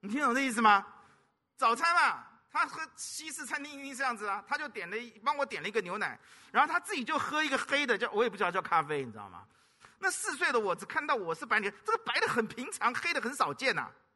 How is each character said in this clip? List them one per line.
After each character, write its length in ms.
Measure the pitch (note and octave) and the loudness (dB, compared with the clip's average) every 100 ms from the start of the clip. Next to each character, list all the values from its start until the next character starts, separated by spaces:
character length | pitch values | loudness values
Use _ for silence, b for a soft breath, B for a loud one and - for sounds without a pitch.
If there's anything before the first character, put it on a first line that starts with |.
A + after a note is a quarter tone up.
你 80 | G3 | -4
听 120 | B3+ | 0
懂 140 | C#4 B3 | 2 4
这 60 | |
意 100 | C4+ | 2
思 100 | A3+ | 4
吗？ 240 | A3 G3+ F#3+ - b b b b _ _ | 6 6 4 -18 b b b b _ _
早 180 | A#3+ A#3 | 2 4
餐 180 | E4+ | 4
嘛， 320 | E4+ C#4 D3 - - _ | 4 4 2 -8 -20 _
他 160 | D4+ D#4+ | -2 -2
喝 160 | - D#4+ - | -2 -10 -10
西 340 | - - D#4 | -10 -10 -10
式 160 | D#4 C4+ | -10 -6
餐 160 | D4 | -6
厅 160 | D4 C#4+ | -6 -10
一 60 | |
定 80 | C#4 | -10
是 60 | B3+ | -4
这 60 | C4+ | -2
样 100 | A3+ | -2
子 100 | G#3 | -4
啊， 160 | G3+ - | -6 -4
他 100 | D4 | -4
就 80 | D4 | -4
点 200 | G#3+ E3+ | -8 -6
了 80 | G#3+ | -6
一， 120 | A#3+ G#3+ | -8 -4
帮 160 | A#3 D4 | -2 0
我 100 | C#4 | -2
点 160 | E3+ | -2
了 60 | E3 | -2
一 40 | |
个 80 | G#3+ | -2
牛 160 | F3+ G3 | -2 -4
奶， 200 | F3 A#2 B B B | -4 -6 B B B
然 120 | A#3 D4 | 2 4
后 60 | |
他 80 | E4+ | 2
自 160 | - F#4+ | -2 -4
己 80 | |
就 160 | B3 D#4 | 0 0
喝 240 | - D4 | 0 0
一 60 | D#4 | 2
个 80 | C4 | 0
黑 280 | - C#4+ C#4+ | 2 0 2
的， 120 | G3+ | 2
叫， 120 | A3+ | 2
我 120 | G3+ | 2
也 60 | A#3 | 2
不 80 | G3 | 2
知 60 | |
道 60 | F#3+ | 0
叫 120 | F3+ | 0
咖 200 | - E3 | 2 2
啡， 220 | D3 D3 | 2 -2
你 80 | B2+ | -2
知 60 | G#2+ | -8
道 100 | G2+ | -12
吗？ 160 | F2 G2 b b b b b | -14 -18 b b b b b
那 120 | F#4+ | -4
四 280 | - - C#4 | -2 -6 0
岁 120 | F4 | 2
的 40 | A#3+ | 2
我 160 | G#3 | 2
只 120 | F3 G3+ | -2 -2
看 200 | D#4+ D4 | -4 0
到 100 | C#4 | 0
我 200 | F3 - | 0 -4
是 100 | B3 | 2
白 140 | A3 | 2
牛， 100 | G3 B | 2 B
这 80 | - | -2
个 60 | A4 - | -2 0
白 120 | B3+ | 0
的 80 | A4 | 2
很 180 | A3 A3+ | 2 0
平 240 | - C4+ | -4 -8
常， 240 | - A3+ A#3+ | -2 -2 0
黑 160 | E4+ | -2
的 80 | D#4+ | -2
很 160 | A3+ C4+ | -2 0
少 180 | F#3 | -2
见 220 | A3+ B3+ F3 | 0 0 0
呐 160 | A2+ - _ | -4 -12 _